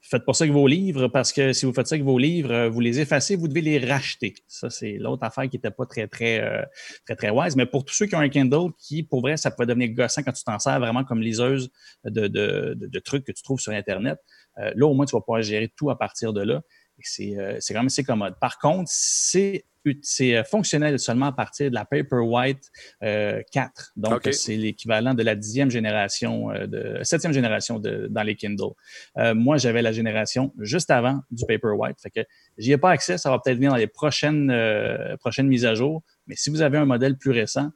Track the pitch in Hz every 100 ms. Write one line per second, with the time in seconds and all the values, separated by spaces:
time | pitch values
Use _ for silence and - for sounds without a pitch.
0 | - 123 - 127 160 143 139 160 196 139
1 | 123 131 120 - 135 123 131 123 123 156
2 | 135 127 143 175 131 120 117 113 120 123
3 | 151 147 - 196 160 143 156 147 120 139
4 | - - 104 - _ - - - 117 104
5 | 113 135 113 - 135 127 113 - 127 -
6 | 107 - 117 110 110 110 - - - -
7 | - 113 104 113 - 131 123 135 135 -
8 | 208 131 139 143 131 143 180 - - 156
9 | 160 131 131 156 139 - 120 120 120 120
10 | 120 - 135 - - 107 - 135 120 120
11 | 135 113 113 110 127 135 127 _ - _
12 | 110 107 104 104 104 95 - - 104 -
13 | - 143 135 - - 135 - 104 101 95
14 | 127 151 _ _ _ - 104 - 151 135
15 | 143 120 110 113 107 107 110 - 147 123
16 | 104 - 113 104 101 139 - _ _ _
17 | - - 101 101 98 113 - 107 131 139
18 | 131 110 98 95 123 - 147 185 170 -
19 | - - - 180 196 196 _ _ 151 139
20 | - - 131 117 110 220 185 156 151 135
21 | - 117 139 127 104 - 143 117 104 143
22 | 135 123 117 120 131 135 - - - _
23 | 107 104 104 107 107 135 123 - - -
24 | 107 120 131 143 - 110 110 104 117 110
25 | 123 123 113 104 107 120 139 120 110 107
26 | 101 - 117 113 110 104 101 107 107 110
27 | 117 170 170 135 117 104 - 113 107 107
28 | 104 107 107 101 104 101 101 - - -
29 | - - 117 113 123 151 123 117 117 110
30 | 113 107 104 127 139 - 104 165 - 131
31 | 120 139 - 117 120 110 113 104 123 135
32 | 104 113 117 _ _ - 110 139 185 160
33 | - 180 143 131 135 120 139 127 104 -
34 | 151 - 151 151 139 120 113 104 110 113
35 | 107 101 120 113 135 127 117 110 135 160
36 | _ _ - - - 156 151 147 143 120
37 | 135 135 139 117 107 135 147